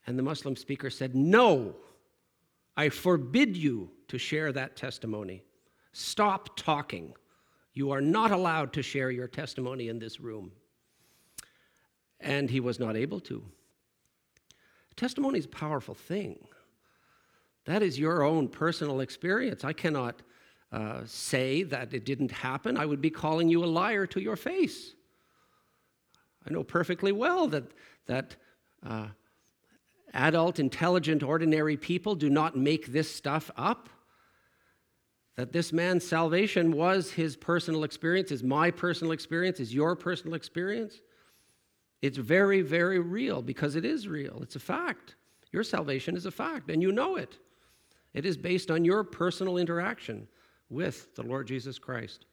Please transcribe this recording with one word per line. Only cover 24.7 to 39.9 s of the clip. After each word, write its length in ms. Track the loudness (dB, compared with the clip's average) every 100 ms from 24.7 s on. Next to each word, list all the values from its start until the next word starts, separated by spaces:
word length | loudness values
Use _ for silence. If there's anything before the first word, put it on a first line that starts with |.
| 0 -16 -20 _ _ _ _ _ _ _ _ _ _ _ _ _ _
I 80 | -8
know 120 | -6
perfectly 480 | -2 0 0 0 0
well 340 | 2 2 2 2
that, 240 | 0 -6 -18 -20 -20 -4
that, 300 | -4 -4 -14 _ _ _ _
uh, 240 | -8 -8 -8 -14 _ _ _ _ _ _ _ _ -8
adult, 440 | 2 4 6 4 4
intelligent, 640 | 0 2 4 4 4 0
ordinary 540 | 2 2 4 4 2 0
people 380 | -2 -2 0
do 140 | 0 4
not 260 | 4 4
make 340 | 2 2 2 0
this 220 | -2 -2
stuff 400 | -4 -2 -4 -4 -4
up. 320 | -2 -2 -6 -20 _ _ _ _ _ _ _ _ _ _ _ _ _ -8
That 160 | -2
this 200 | -2 0
man's 340 | 2 4 2 2
salvation 680 | 2 4 4 4 4 4
was 400 | 4 4 2 0
his 240 | -2 -2 -2
personal 460 | -2 0 0 -2
experience, 480 | -2 -2 0 2 0
is 120 | -2
my 280 | 0 4 4
personal 420 | 2 -2 0 -2
experience, 460 | -2 -2 -2 0 -2
is 140 | -2
your 240 | 2 2